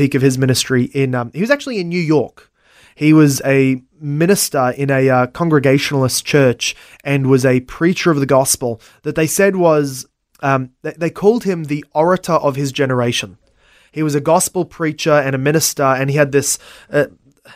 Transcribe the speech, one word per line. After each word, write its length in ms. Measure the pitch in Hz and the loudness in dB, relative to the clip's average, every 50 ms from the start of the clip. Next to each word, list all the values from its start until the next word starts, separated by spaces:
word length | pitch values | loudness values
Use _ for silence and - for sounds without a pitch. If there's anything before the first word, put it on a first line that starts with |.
peak 140 | 143 135 139 | 0 0 2
of 80 | 135 131 | 2 2
his 140 | 139 127 127 | 2 2 2
ministry 460 | 135 131 127 - - - 131 127 120 - - 139 139 | 0 0 0 0 0 0 0 0 0 0 -2 -2 -2
in, 120 | 131 127 | -2 -2
um, 160 | 123 120 120 - | -4 -6 -6 -6
he 60 | 143 | -4
was 100 | 196 226 | -2 -2
actually 280 | 285 285 285 285 247 208 | -2 -2 -2 -6 -6 -6
in 80 | 175 170 | -6 -4
New 160 | 170 180 170 151 156 147 | -4 -2 0 0 2 0
York. 320 | 113 - - _ - _ _ _ _ _ _ _ _ _ _ | 0 -2 -8 _ -20 _ _ _ _ _ _ _ _ _ _
He 180 | - 151 151 156 | -2 2 4 6
was 260 | 156 156 147 135 120 - | 6 6 4 4 0 -2
a 360 | 135 135 135 135 135 131 127 127 _ _ _ | 0 2 2 2 2 0 -2 -6 _ _ _
minister 760 | 156 147 143 147 165 175 202 196 - - - 143 127 127 123 | -10 -6 -4 0 2 2 2 0 0 -2 -2 -2 -2 -2 -2
in 140 | 131 143 135 | -2 -2 -2
a, 180 | 139 135 131 135 | 0 2 2 2
uh, 180 | 131 127 127 123 | 2 2 0 -2
Congregationalist 960 | - - 170 170 156 147 131 135 135 147 - - 147 139 131 123 - - - | -2 -4 0 2 2 2 4 4 2 2 0 -2 -2 -2 -2 -2 -2 -4 -4
church 520 | - - 147 139 127 117 - - - - - - - - - - | 0 2 2 4 2 2 0 -4 -8 -8 -10 -14 -20 -20 -14 -6
and 240 | 143 143 143 135 131 | -4 -2 -2 2 2
was 140 | 135 131 123 | 2 2 4
a 140 | 131 127 127 | 2 2 0
preacher 500 | 127 - - - 165 170 185 - - 180 | -2 -4 -6 -2 -2 0 0 0 0 0
of 100 | 160 143 | 0 0
the 60 | 135 | 0
gospel 540 | 131 139 131 135 - - - 139 120 117 113 _ - _ _ - | 2 2 2 2 0 -2 -4 -4 -6 -8 -8 _ -20 _ _ -10
that 120 | 151 147 | -6 -4
they 120 | 160 160 | -2 -2
said 300 | 151 - - 196 196 190 | -2 0 2 2 2 2
was, 500 | 190 175 170 156 151 147 139 131 127 - - _ _ _ _ _ _ - | 2 2 2 2 2 0 -2 -4 -10 -14 -18 _ _ _ _ _ _ -4
um, 280 | 139 135 131 131 127 _ _ - | -2 -2 -2 -4 -6 _ _ -14
th-, 140 | 151 147 | -14 -8
they 140 | 160 175 165 | -6 -6 -6
called 340 | 160 - - 202 233 247 - | -4 0 2 2 2 2 0
him 200 | 190 185 170 160 | -4 -4 -4 -4
the 200 | 139 - - 143 - - | -6 -6 -8 -8 -6 -2
orator 400 | 151 156 170 185 180 - - 170 151 - 143 | 0 0 2 0 0 0 -2 -2 0 0 -2
of 80 | 135 | -2
his 160 | 135 143 139 127 | -2 -4 -4 -2
generation. 640 | - 139 127 131 123 120 120 120 - - 98 90 _ _ _ _ _ _ _ _ _ _ _ - | -2 -2 0 0 0 0 -2 -2 -4 -6 -8 -12 _ _ _ _ _ _ _ _ _ _ _ -8
He 100 | 151 156 | -6 -4
was 120 | 151 143 | -2 -2
a 60 | 147 | -2
gospel 440 | 131 160 160 185 180 - - 185 170 | 0 2 2 0 0 -2 -4 -6 -6
preacher 480 | - - - 170 156 147 151 - 165 151 147 139 | -6 -6 -6 -6 -6 -4 -4 0 2 2 2 2
and 80 | 135 135 | 0 -2
a 40 | 135 | -2
minister, 440 | 131 143 151 160 151 - - - 143 135 131 127 | 0 0 0 0 0 -2 -2 0 0 0 0 0
and 120 | 135 139 | -2 -2
he 60 | 139 | 0
had 160 | 151 147 139 131 | 0 0 2 2
this, 260 | 139 139 - - - - - - - - - | 0 0 0 -4 -8 -10 -16 -20 -20 -14 -4
uh, 160 | - 147 147 - - _ _ 135 _ _ _ - - | -2 -2 -2 -2 -6 _ _ _ _ _ _ -20 -20